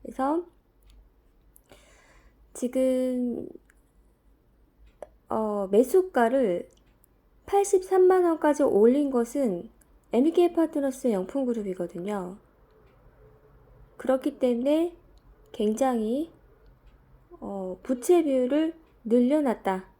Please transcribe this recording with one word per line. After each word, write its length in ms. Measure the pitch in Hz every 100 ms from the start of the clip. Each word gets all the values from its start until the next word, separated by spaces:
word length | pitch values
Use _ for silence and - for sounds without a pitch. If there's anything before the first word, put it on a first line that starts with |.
그래서 420 | - 240 262 320 349 _ _ _ _ - - _ _ _ _ _ _ - _ _ _ _ _ _ _
지금, 920 | - 247 262 262 254 254 254 247 233 - - _ _ _ _ _ _ _ _ _ _ _ _ - _ - _ _
어, 380 | 220 220 208 190
매수가를 960 | 202 262 381 370 - 226 269 233 175 - _ _ _ _ _ _ _
팔십삼만 800 | - 392 403 381 370 381 370 370
원까지 400 | 349 320 302 294
올린 460 | 285 196 226 269 285
것은 600 | 254 233 285 262 175 214 _ _ _ _
엠비케이 420 | 220 294 330 349
파트너스 600 | 349 320 311 277 262 254
영풍그룹이거든요. 1300 | 196 185 277 254 233 202 180 175 170 180 208 180 202 _ _ _ _ _ _ _ _ - _ _ - _ - - _
그렇기 440 | - 262 285 285
때문에 560 | 254 233 262 302 339 339 _ - _ - _
굉장히, 800 | - 214 220 269 240 214 254 330 _ _ _ - _ - _ _ _ _ 349
어, 400 | 208 196 185 180
부채 400 | - 254 - 349
비율을 500 | 320 262 247 294 320 - _ _
늘려놨다. 840 | 220 240 247 302 285 214 - 185 -